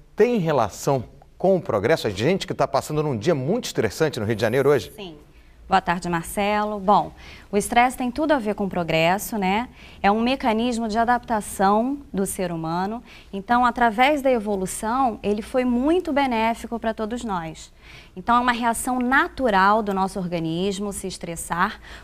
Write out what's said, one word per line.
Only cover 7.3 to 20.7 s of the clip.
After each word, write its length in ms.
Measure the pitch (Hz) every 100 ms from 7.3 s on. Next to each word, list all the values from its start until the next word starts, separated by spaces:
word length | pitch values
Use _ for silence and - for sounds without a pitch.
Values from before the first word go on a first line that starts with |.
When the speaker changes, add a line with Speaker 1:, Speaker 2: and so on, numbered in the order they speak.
| - -
Speaker 2:
o 60 | 208
estresse 400 | 202 233 247 247
tem 140 | 254
tudo 220 | 240 311
a 40 | 294
ver 160 | 214
com 120 | 202 196
o 40 |
progresso, 640 | 180 160 160 165 190 - 220
né? 320 | 185 202 254 - - -
É 120 | 196
um 100 | 214
mecanismo 680 | 240 269 254 220 240 226 226
de 80 | 214
adaptação 1000 | 233 240 - 220 - - 196 202 247 285 -
do 100 | 190
ser 280 | 190 - 180
humano. 500 | 165 160 170 190 233 - - -
Então, 320 | 196 190 240 247
através 560 | 240 240 208 262 302
da 80 | 262
evolução, 880 | 247 208 196 185 - 220 254 254 214
ele 180 | 202 208
foi 240 | 202 262 254
muito 480 | 240 277 359 349
benéfico 640 | 285 262 226 226 226 233 226
pra 160 | 226
todos 300 | 220 220 240
nós. 500 | 233 185 165 156 - - - - - -
Então, 220 | 180 240
é 20 |
uma 120 | 247
reação 480 | 233 240 233 262 254
natural 840 | 247 277 349 - 254 196 196 220
do 100 | 208
nosso 280 | 190 190 202
organismo 720 | 180 175 160 165 196